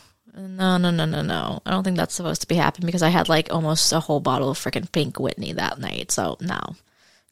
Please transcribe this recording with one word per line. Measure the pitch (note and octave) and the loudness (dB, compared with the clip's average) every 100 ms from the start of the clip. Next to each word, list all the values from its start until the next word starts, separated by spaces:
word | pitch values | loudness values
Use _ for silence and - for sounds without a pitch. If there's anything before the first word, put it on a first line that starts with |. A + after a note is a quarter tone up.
| _ _ _ - | _ _ _ -16
No, | F#3+ F#3 F#3 F3+ | -10 0 4 4
no, | F3 | 4
no, | E3+ | 2
no, | D#3 D3 | 0 0
no. | D#3+ - - - | -2 -2 -4 -6
I | - | -2
don't | F#3+ | 0
think | F#3+ F3 | 2 0
that's | E3 | 0
supposed | - E3 E3 | -2 -4 -4
to | - | 0
be | E3 | 2
happening | - - E3+ | 2 2 -2
because | F3 | 2
I | D#3+ | 4
had, | F3 - | 4 4
like, | D#3+ - | 2 2
almost | E3 D#3 D#3+ - | 0 0 2 2
a | D#3+ | 2
whole | D#3+ D3 | 2 0
bottle | C#3 C3 C3+ | 2 0 0
of | - | -2
freaking | B2+ B2 F3 | -4 -4 -2
Pink | E3 C#3+ D3+ | -2 -2 -2
Whitney | C3+ - - | -4 -4 -6
that | - - - | -4 -4 -4
night. | G2 A#1+ - | -8 -6 -4
So, | - F2 - | -2 -2 -4
no. | F3 G1+ G1+ - _ _ _ _ _ | -6 -6 -8 -12 _ _ _ _ _